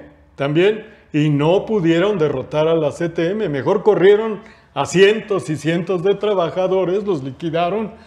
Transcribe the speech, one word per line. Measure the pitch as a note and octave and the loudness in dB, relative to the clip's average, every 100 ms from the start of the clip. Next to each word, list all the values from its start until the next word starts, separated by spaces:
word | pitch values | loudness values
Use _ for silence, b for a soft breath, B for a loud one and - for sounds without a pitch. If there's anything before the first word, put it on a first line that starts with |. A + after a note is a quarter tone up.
| - - _ - | -14 -20 _ -6
también, | C#3 D3+ G3 G#3+ - B B | -2 2 2 0 -8 B B
y | D3+ D3+ | -2 0
no | C#3+ D#3 F#3+ G3 | 2 2 2 0
pudieron | G#3+ E3 E3 G3+ G3+ | 0 2 2 0 0
derrotar | D3+ C3 - D3 D#3+ | -2 -2 -4 0 0
a | |
la | E3 D3 | 2 0
C | - E3+ | -2 -6
T | E3+ E3 | -2 -2
M, | G#3+ G3 | -2 -4
mejor | C#3 B2 G3+ | -2 0 0
corrieron | G#3 G3 F#3 G#3 A3+ G3 - B B | 2 4 6 4 2 -6 -12 B B
a | C#3 C3+ | -6 0
cientos | F3 G3 A3 - F#3+ - | 4 4 4 -2 -4 -4
y | D3+ | -4
cientos | D3+ E3+ F3 F#3 | -2 -2 -2 -2
de | F#3+ | 0
trabajadores, | G3+ G#3 G3 E3 E3+ F#3 F#3+ E3+ F#3+ | 0 0 0 0 0 0 0 0 -2
los | G3+ D#3+ | -2 -4
liquidaron. | C3+ B2+ E3 E3 F3 G#3 A3 - | -6 -8 -4 -2 -2 -2 -6 -12